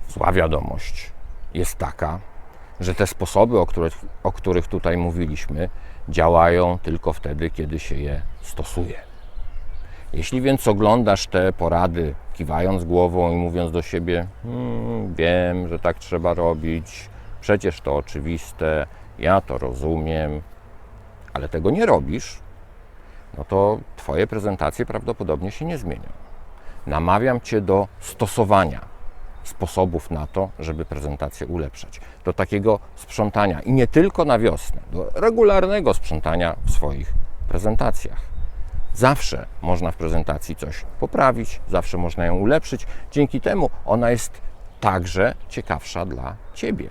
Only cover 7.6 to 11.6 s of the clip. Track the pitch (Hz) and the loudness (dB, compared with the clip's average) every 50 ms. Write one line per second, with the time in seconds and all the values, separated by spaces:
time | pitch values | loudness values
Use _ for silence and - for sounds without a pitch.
7.6 | 78 73 78 78 - - 69 69 71 71 71 73 73 - - - - - - - | -4 -4 -4 -6 -2 -2 -2 0 0 -2 -2 -2 -2 -4 -4 -6 -8 -8 -6 -6
8.6 | 76 - - 87 85 - - - - - - - - - - - - - - - | -4 -4 -2 -4 -4 -4 -6 -10 -12 -14 -16 -14 -14 -10 -8 -6 -6 -4 -4 -4
9.6 | - - - - - - - - - - - 78 82 - 123 127 127 135 135 131 | -4 -4 -4 -4 -8 -8 -12 -12 -8 -4 -2 -2 -2 0 -2 2 4 4 2 4
10.6 | - 120 104 98 107 104 110 123 117 107 98 - - - - 92 92 95 92 - | 4 2 4 6 6 6 6 6 6 4 2 2 0 0 2 2 2 2 2 0